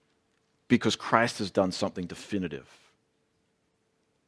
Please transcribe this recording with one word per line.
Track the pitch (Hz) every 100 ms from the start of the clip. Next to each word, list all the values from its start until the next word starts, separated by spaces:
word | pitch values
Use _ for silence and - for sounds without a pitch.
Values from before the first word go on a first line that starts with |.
| _ _ _ _ _ _ -
because | 120 110 -
Christ | - 120 120 -
has | 95
done | - 92
something | - 98 95 87
definitive. | 85 - 101 87 69 - - _ _ _ _ _ _ _ _ _ _ _ _ _ _